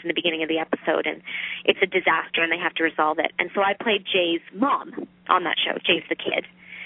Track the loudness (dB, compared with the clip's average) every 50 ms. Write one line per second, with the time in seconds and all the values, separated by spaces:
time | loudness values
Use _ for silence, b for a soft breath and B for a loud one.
0 | -6 -4 -2 0 0 0 0 0 -2 -2 0 -2 -2 -2 -4 -2 0 0 0 2
1 | 0 -2 -4 -6 B B B B B B B B B 0 2 2 0 0 2 2
2 | 2 2 2 2 0 -2 -2 -2 0 0 0 0 0 -2 0 0 0 0 2 2
3 | 2 2 2 2 0 0 0 -2 -4 -2 0 2 2 2 2 0 0 0 0 0
4 | 0 0 2 2 4 2 2 0 -2 -8 -4 0 2 2 2 0 -2 -6 -10 -10
5 | -12 -12 _ _ _ 2 2 2 2 0 0 0 0 0 -2 0 2 2 2 2
6 | 0 -2 -6 -6 -4 -2 -2 -2 -4 -4 -10 B B B B B B